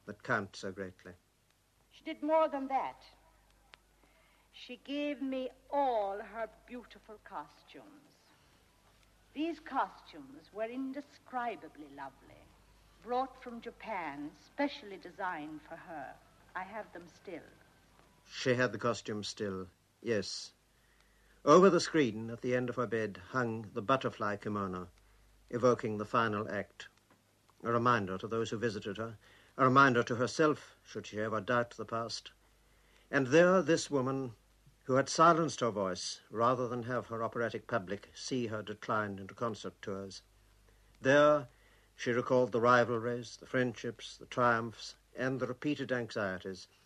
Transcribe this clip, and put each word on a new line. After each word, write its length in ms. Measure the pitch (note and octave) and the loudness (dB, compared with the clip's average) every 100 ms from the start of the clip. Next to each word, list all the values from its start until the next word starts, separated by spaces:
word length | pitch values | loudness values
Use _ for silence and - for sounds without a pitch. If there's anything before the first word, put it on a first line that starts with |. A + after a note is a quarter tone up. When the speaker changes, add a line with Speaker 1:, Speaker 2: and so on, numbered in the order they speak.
Speaker 1:
that 200 | - G#2 | -16 -12
count 320 | - A#2 F#2+ - | -4 -4 -4 -10
so 160 | G2+ | -10
greatly. 420 | F#2+ F#2+ - - E2+ _ _ _ _ _ _ _ | -10 -12 -14 -20 -20 _ _ _ _ _ _ _
Speaker 2:
She 100 | - | -16
did 220 | D#4 D#4+ | -14 -6
more 240 | D4+ D#4+ D#4 | 2 2 2
than 180 | C#4 C4+ | 0 -4
that. 380 | C4 C#3+ - - - _ _ _ _ _ - _ _ _ _ _ _ _ | -4 -4 -8 -20 -20 _ _ _ _ _ -20 _ _ _ _ _ _ _
She 240 | - - B3 | -20 -16 -14
gave 360 | - C#4+ D4 D4 | -8 -4 -4 -4
me 300 | C4+ C4 B3+ - - | -4 -4 -6 -10 -4
all 480 | C#4+ C4+ A3+ G3 G3+ | 0 2 2 0 -4
her 300 | G#3+ A3 A3 - - | -8 -8 -8 -10 -16
beautiful 520 | B3 - G#3 - G#3 | -16 -16 -20 -20 -20
costumes. 920 | - F3+ D3+ - - D3 G#2 D3+ - _ _ _ _ _ _ _ _ _ _ _ _ | -14 -12 -12 -16 -20 -20 -20 -20 -20 _ _ _ _ _ _ _ _ _ _ _ _
These 260 | C4 E4 D4+ | -6 -4 -4
costumes 880 | - B3+ F#3+ - - D#3 C3 C#4+ - | -6 -2 -2 -6 -20 -18 -18 -20 -14
were 140 | G3 | -8
indescribably 1200 | A3+ B3 C4+ C#4 - - - B3+ A#3+ F3 D#3 - D3 | -8 -6 -8 -8 -12 -18 -12 -8 -6 -8 -12 -18 -18
lovely. 420 | C#3 C#3 - - - - - _ _ - _ | -16 -16 -16 -20 -20 -20 -20 _ _ -20 _
Brought 380 | G#3 B3 C4 - | -4 -2 -2 -6
from 180 | B3 A#3 | -14 -12
Japan, 680 | A#3+ - G#3+ G3+ D#3+ C#3+ D3 - | -14 -14 -8 -8 -6 -8 -10 -12
specially 540 | - - C#4+ - G#3 F#3+ | -10 -2 -2 -2 -14 -14
designed 580 | F3+ F3+ F#3 E3 D3+ D#3 - | -14 -6 -6 -6 -8 -12 -14
for 80 | E3 | -16
her. 360 | F3+ D#3 A#2 A2+ _ _ - | -14 -12 -12 -16 _ _ -14
I 80 | F3 | -10
have 300 | F#3+ A3+ A#3+ | -10 -10 -12
them 120 | F3 E3+ - | -14 -18 -20
still. 260 | - D#3 - - _ _ _ _ _ _ - | -14 -14 -14 -20 _ _ _ _ _ _ -16
Speaker 1:
She 260 | - C3+ | -2 0
had 180 | B2 B2 | 2 2
the 60 | G#2+ | 0
costume 440 | A#2+ A2 - G#2 | -2 -2 -4 -6
still, 460 | G2+ - G#2 F#2+ F#2 _ _ _ | -6 -6 -6 -6 -10 _ _ _
yes. 500 | G#2+ G#2+ F#2+ - - _ _ _ _ _ _ _ _ _ | -2 -2 -2 -8 -12 _ _ _ _ _ _ _ _ _
Over 260 | - E3 F#3+ | 8 10 10
the 100 | E3 | 6
screen 500 | - E3 B2+ A2 A2+ | 2 2 2 0 -6
at 100 | A#2 | -6
the 160 | B2+ B2+ | 0 0
end 120 | B2 | 0
of 80 | A#2+ | -2
her 100 | A#2 | -2
bed 340 | A2+ G#2+ F2+ F2+ | -2 -2 -6 -6
hung 360 | C3 A#2+ A2 G#2+ | -2 -2 -2 -6
the 80 | A#2+ | -6
butterfly 540 | G2+ C3+ B2 - G#2 G#2 | 0 0 0 -2 -4 -4
kimono, 520 | A2+ G#2 G2 F2+ F2+ - _ _ _ _ - | -4 -4 -4 -6 -10 -16 _ _ _ _ -10
evoking 480 | A#2+ B2 A#2 A2+ G#2 | 0 2 2 0 -4
the 60 | |
final 440 | G#2 B2 A2+ G#2 G#2+ | -2 0 0 0 -4
act. 380 | G2+ F2+ - - _ _ _ _ _ _ _ | -6 -8 -12 -20 _ _ _ _ _ _ _
A 80 | A2 | -2
reminder 480 | A#2+ A#2+ A#2 F#2 F#2 | 2 4 2 0 -6
to 80 | G#2+ | -4
those 240 | A2+ A2 | -4 -2
who 60 | A2+ | -2
visited 380 | A#2 G2+ G#2 G2 | -2 -4 -6 -8
her, 200 | A2+ A2 - - - - | -8 -12 -20 -20 -10 2
a 80 | |
reminder 380 | C3 C3 C#3 A#2+ | 6 8 8 6
to 140 | A#2 A#2+ | 2 0
herself, 600 | B2 - D#3 C#3+ - - | 0 4 4 2 -4 -20
should 220 | - A2+ - | -14 -12 -8
she 140 | G#2 | -6
ever 200 | A2 G#2+ | -2 -2
doubt 300 | G2 B2 A#2+ | 0 0 0
the 140 | - | -6
past. 480 | G#2+ A#2 A#2 - - - _ _ _ _ _ _ - | -8 -6 -6 -10 -14 -20 _ _ _ _ _ _ -2
And 180 | C#3 B2+ | 0 6
there, 340 | D#3 F3+ F#3+ | 8 8 6
this 280 | D3 E3 - | 4 2 2
woman, 420 | C#3+ B2+ C3+ B2+ G#2+ _ _ _ _ | 0 0 -2 -6 -10 _ _ _ _
who 100 | - | 0
had 140 | C3 C3+ | 2 4
silenced 520 | - E3 E3 D#3 - | 6 8 8 4 0
her 100 | A#2+ | -2
voice 500 | G2+ F#2+ F2+ - - - | 0 -2 -2 -8 -12 -8
rather 360 | G#2 A#2 B2+ B2 | 0 2 2 0
than 160 | B2 | -4
have 240 | A#2 B2 G2 | -4 -6 -6
her 160 | A2+ | -6
operatic 440 | A2+ - A2+ G#2+ - | -4 -2 -4 -4 -4
public 440 | A#2 F2+ G2+ - | -4 -2 -8 -10
see 340 | - - C3 A#2 | -14 -6 -4 -2
her 140 | G#2+ | -6
decline 560 | G2+ G#2 - A2 G#2 G2 | -8 -10 -4 -2 -2 -6
into 160 | F#2+ | -10
concert 460 | - A#2+ G#2 F#2+ - | -6 -6 -6 -10 -12
tours. 420 | - G2 G2 F#2+ - _ _ _ _ _ _ _ | -8 -8 -8 -14 -20 _ _ _ _ _ _ _
There, 460 | C3 C#3+ D3 D3 C3+ _ _ _ _ - | 6 8 8 6 0 _ _ _ _ -6
she 140 | C3 | -2
recalled 420 | A#2+ - B2+ B2 | 0 4 4 4
the 80 | A#2+ | 4
rivalries, 760 | A#2+ B2 A#2 A#2+ A#2 A#2+ A2+ - | 6 6 6 0 -2 -6 -8 -16
the 80 | - | -4
friendships, 680 | C3 B2 A2+ A#2+ A2 - - | 0 0 -2 -8 -10 -14 -16
the 100 | A2 | -8
triumphs, 680 | - A#2+ A2+ A#2 G#2+ - - _ - | 2 4 4 0 -8 -14 -16 _ -6
and 240 | B2+ C3 | -4 -2
the 60 | B2 | -4
repeated 440 | B2 D3+ C#3 B2 | -4 -4 -4 -2
anxieties. 800 | B2+ A2+ A#2 G2 F#2 G2 F#2 - _ | -4 -4 -4 -4 -4 -8 -12 -14 _